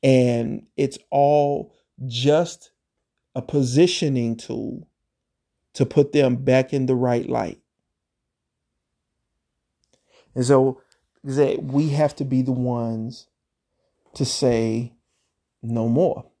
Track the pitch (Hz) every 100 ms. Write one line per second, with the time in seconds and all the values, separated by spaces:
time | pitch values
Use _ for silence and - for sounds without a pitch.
0 | 139 131 123 120 120 - - - 139 -
1 | _ 143 143 147 143 143 - _ _ _
2 | 127 120 135 156 170 - _ _ _ _
3 | _ _ _ 131 - 143 127 127 180 175
4 | 156 131 117 117 - 113 110 - - _
5 | _ _ _ _ _ _ _ - 135 -
6 | 139 151 135 120 131 131 131 139 127 127
7 | 123 120 - 120 98 - _ _ _ _
8 | _ _ _ _ _ _ _ _ _ _
9 | _ _ _ _ _ _ _ _ _ _
10 | _ _ _ - 123 135 135 131 _ _
11 | _ _ 139 135 139 - 147 135 156 143
12 | 151 - 139 127 131 127 123 120 117 113
13 | 113 - - _ _ _ _ _ _ _
14 | _ - 127 - 135 117 113 113 120 _
15 | _ _ _ _ _ _ 113 117 113 120
16 | 175 - - _